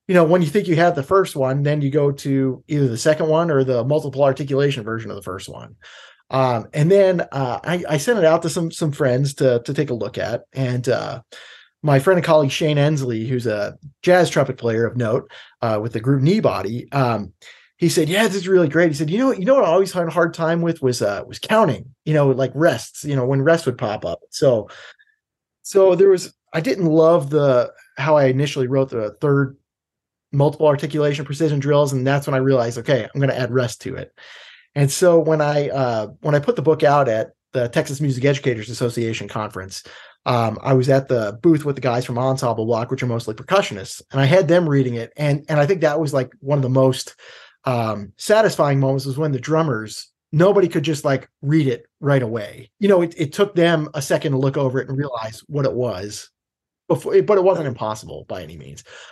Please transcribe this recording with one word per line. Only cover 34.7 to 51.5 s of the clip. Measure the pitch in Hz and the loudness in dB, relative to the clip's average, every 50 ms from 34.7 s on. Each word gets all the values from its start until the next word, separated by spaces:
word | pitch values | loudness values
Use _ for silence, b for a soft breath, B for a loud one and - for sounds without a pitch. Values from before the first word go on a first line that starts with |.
| B | B
And | 143 143 135 | 0 0 0
so | - - 190 180 170 165 | 2 2 4 4 6 4
when | 156 156 160 156 | 4 4 2 0
I, | 151 147 147 147 147 127 | 0 0 0 0 -2 -2
uh, | 87 139 131 123 117 110 107 101 - _ | -2 -2 -2 0 -2 -2 -4 -6 -10 _
when | - 151 147 | -4 0 0
I | 147 | 0
put | 139 - 233 | 2 0 -2
the | - 139 | 0 2
book | 156 156 151 156 | 2 2 4 4
out | 143 143 147 143 123 | 4 4 4 4 2
at | 110 110 113 - _ _ _ _ - | 0 -2 -2 -4 _ _ _ _ -4
the | 131 120 117 | -4 -4 -2
Texas | - 165 143 - 143 139 | -2 -2 -2 -2 -4 -4
Music | 151 143 131 123 123 | -2 -2 -2 0 2
Educators | 139 139 135 - 139 120 110 104 117 | 0 0 0 -2 -4 -4 -4 -6 -10
Association | 120 - 131 120 117 123 117 113 110 - 107 | -8 -4 -4 -4 -2 -2 -4 -4 -4 -6 -8
conference, | 101 - 117 107 104 - 95 95 98 - - - B B B B B B B - | -8 -8 -8 -8 -8 -8 -12 -14 -12 -14 -16 -16 B B B B B B B -4
um, | - 127 120 117 113 107 - - | -2 0 0 0 -2 -4 -4 0
I | - 135 | 2 2
was | 131 123 139 | 2 4 4
at | 135 135 131 - | 2 2 2 0
the | 131 117 110 104 107 117 - | -2 -2 -2 -4 -6 0 2
booth | 175 160 147 143 | 4 4 4 2
with | 147 139 | -4 -6
the | 143 - | -4 -2
guys | 131 117 123 127 | -2 -2 -2 -4
from | - 123 | -4 -4
Ensemble | 120 127 131 135 135 - 120 113 110 110 | -2 0 0 0 0 0 -2 -2 -2 -2
Block, | 110 117 110 120 120 | -2 0 -2 -2 -4
which | 131 - - | -6 -4 -4
are | |
mostly | 120 117 117 113 - 107 | -4 -4 -4 -6 -6 -10
percussionists, | - 135 - 185 196 - - - 95 95 - - - - _ - | -10 -4 0 0 0 0 0 -6 -12 -12 -14 -16 -18 -16 _ -2
and | 135 | 0
I | 139 | 2
had | 131 165 190 190 | 4 4 4 4
them | 147 165 180 175 156 | 4 2 2 2 2
reading | 143 139 131 123 120 | 2 2 0 0 -2
it. | 117 117 - _ | -6 -8 -10 _
And, | - 151 147 143 147 147 - | -4 -2 -2 -2 -2 -2 -2
and | 160 151 | 0 0
I | 143 | 2
think | 143 - - | 2 2 2
that | 156 151 147 156 | 0 0 0 0
was, | 160 143 143 | -2 -2 -2
like, | 135 123 - _ _ | -2 -2 -4 _ _
one | - 135 147 143 | -4 -2 -2 0
of | 131 | 0
the | 123 | 2
most, | 127 135 131 135 131 - - - - B B B B B B B B B - | 2 4 4 4 2 0 -6 -14 -16 B B B B B B B B B -6
um, | 135 127 117 113 110 107 104 101 95 - | -4 -2 -2 -2 -2 -4 -6 -8 -14 -16
satisfying | - - - 214 220 220 190 - - 160 143 139 135 | -10 -2 2 2 4 4 2 2 2 0 2 2 2
moments | 135 135 135 139 135 | 2 0 0 -2 -4
was | 139 131 135 | -6 -6 -4
when | 156 151 139 | -4 -4 -4
the | 123 | -4
drummers, | 113 - 156 160 160 156 123 110 107 107 - - - _ _ _ _ - - | -4 -2 0 0 0 0 -2 -4 -6 -10 -14 -16 -20 _ _ _ _ -4 0
nobody | 147 170 196 202 202 185 170 | 4 4 4 6 4 2 2
could | - 170 143 | 0 -2 -2
just, | 156 156 139 - | -2 -4 -2 0
like, | 147 135 131 - _ _ _ - | -2 -2 -2 -4 _ _ _ -4
read | 139 | 0